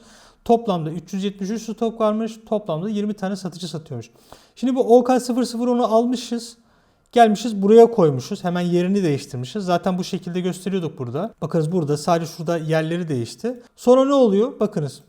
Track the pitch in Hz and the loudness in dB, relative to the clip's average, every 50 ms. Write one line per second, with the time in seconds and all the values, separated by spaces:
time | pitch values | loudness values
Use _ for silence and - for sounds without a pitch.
0 | - - - - - _ _ _ - - 233 226 233 214 185 170 151 156 160 180 | -20 -20 -20 -20 -20 _ _ _ 0 2 2 2 2 0 -2 -2 -2 -6 -8 -10
1 | - - 202 190 196 202 190 196 196 185 226 214 226 - 214 - 233 226 226 226 | -10 -8 -6 -6 -4 -6 -6 -6 -6 -6 -6 -6 -8 -8 -6 -4 -4 -4 -2 0
2 | 220 214 214 214 226 220 226 - - - 220 208 214 - 156 156 180 220 214 208 | 0 0 0 -2 -4 -6 -8 -10 -8 -4 -4 -4 -2 -4 -6 -4 -4 -4 -4 -4
3 | 208 208 208 - 190 190 208 190 190 175 160 165 185 156 160 151 - - 135 117 | -4 -4 -4 -6 -6 -6 -6 -6 -8 -10 -10 -10 -12 -10 -10 -10 -10 -10 -12 -12
4 | 113 - _ _ _ - - - _ _ _ - 226 262 247 269 202 202 233 254 | -12 -14 _ _ _ -20 -20 -20 _ _ _ -4 -2 -2 0 2 4 6 6 6
5 | 240 247 262 240 247 - 233 254 233 233 233 226 247 247 240 240 240 202 220 226 | 6 4 2 0 0 -2 -2 -2 -2 -2 -4 -4 -2 0 0 0 0 2 2 2
6 | 240 240 254 240 - - 240 233 226 - - _ _ _ _ _ _ _ _ _ | 2 2 -2 -4 -6 -6 -8 -8 -8 -12 -18 _ _ _ _ _ _ _ _ _
7 | _ _ - 240 233 220 208 190 - 247 214 196 190 202 220 233 233 226 233 - | _ _ 4 6 6 6 4 0 -2 -4 -2 0 4 8 8 10 8 8 6 4
8 | 170 151 135 127 127 - 208 - - 175 175 180 180 175 175 175 180 185 196 202 | 2 2 2 0 -4 -8 -8 -6 -6 -4 -4 -2 -2 0 0 0 2 2 0 0
9 | 185 156 143 131 - - - 123 123 123 - 214 190 180 175 175 - 196 180 180 | 0 0 -2 -2 -4 -8 -10 -10 -10 -8 -8 -6 -2 0 0 0 0 -2 -4 -4
10 | 175 - - 175 - 185 170 185 175 185 175 - - 196 190 190 165 143 - - | -4 -6 -8 -8 -8 -6 -6 -4 -4 -4 -6 -6 -6 -4 -4 -4 -4 -6 -8 -8
11 | 131 120 120 151 196 233 - - 170 147 - 165 156 156 180 185 156 139 151 151 | -10 -8 -6 -6 -8 -8 -8 -10 -8 -4 -2 -2 0 0 0 0 0 0 -2 -2
12 | - 196 170 170 170 - - - 160 165 170 165 156 156 160 160 160 160 170 175 | 0 0 0 0 0 -4 -10 -8 -4 -4 -4 -2 -2 -2 0 0 0 -2 -4 -4
13 | 180 156 143 123 117 117 - - - 233 254 240 - _ _ - - 240 254 262 | -4 -4 -4 -4 -4 -6 -8 -8 -8 -8 -8 -8 -14 _ _ -2 4 4 6 6
14 | 269 277 285 277 254 214 190 202 226 277 269 - 214 208 - 165 147 131 - - | 6 4 4 4 4 4 4 2 0 0 -2 -4 -4 -2 -2 -4 -6 -6 -8 -14
15 | - | -14